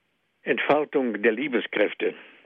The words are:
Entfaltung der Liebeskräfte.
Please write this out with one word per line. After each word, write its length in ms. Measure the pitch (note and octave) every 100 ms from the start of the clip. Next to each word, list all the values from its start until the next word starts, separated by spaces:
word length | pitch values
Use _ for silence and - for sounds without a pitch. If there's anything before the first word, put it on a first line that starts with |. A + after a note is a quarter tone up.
| _ _ _ _
Entfaltung 800 | D#3 B2 - D3 C#3+ D3 B2+ G#2
der 120 | A2+
Liebeskräfte. 800 | A2 D3 A#2 - - G#2 - F2+ - - -